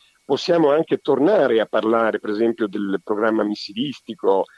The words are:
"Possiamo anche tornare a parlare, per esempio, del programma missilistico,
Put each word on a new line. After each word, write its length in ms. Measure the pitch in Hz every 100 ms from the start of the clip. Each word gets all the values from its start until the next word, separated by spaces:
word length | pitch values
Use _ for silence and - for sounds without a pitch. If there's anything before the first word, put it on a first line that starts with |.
| _ _
"Possiamo 480 | - 135 - 170 151
anche 260 | 147 160 147
tornare 600 | - 135 156 208 135 113
a 60 | 104
parlare, 540 | 110 107 113 113 101
per 100 | 107
esempio, 380 | 104 117 113 107
del 340 | 101 101 95
programma 400 | - 104 110 110
missilistico, 1000 | 104 104 - 101 143 127 - 107 98 98 95